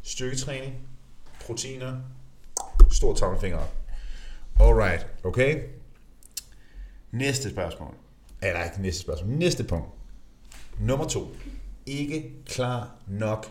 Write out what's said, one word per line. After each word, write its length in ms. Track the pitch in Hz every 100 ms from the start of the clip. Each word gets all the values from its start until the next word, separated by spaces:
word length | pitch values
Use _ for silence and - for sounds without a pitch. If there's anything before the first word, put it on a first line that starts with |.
Styrketræning, 680 | - - 127 127 151 131 135 127 - - - - - -
proteiner, 500 | - 117 131 131 131 127 131 - - - - - - - -
stor 220 | - -
tommelfinger 440 | - 98 92 98 82
op. 180 | 71 - - - - - - - - -
Alright, 480 | 113 110 101 82 - -
okay. 400 | 92 107 135 151 - - - - - - - - - - - - - - -
Næste 380 | 117 139 131 101
spørgsmål. 440 | 95 87 - 76 - - - - -
Eller 220 | 92 85
ikke 180 | 87 98
næste 200 | 95 85
spørgsmål, 300 | - 78 95
næste 320 | 143 175 -
punkt. 240 | 107 85 - - - - - - - - - 107
Nummer 280 | 107 139 156
to. 280 | - - - - - - -
Ikke 480 | - 143 147 156 127 -
klar 500 | - - 123 123 - - -
nok 400 | 98 107 107 -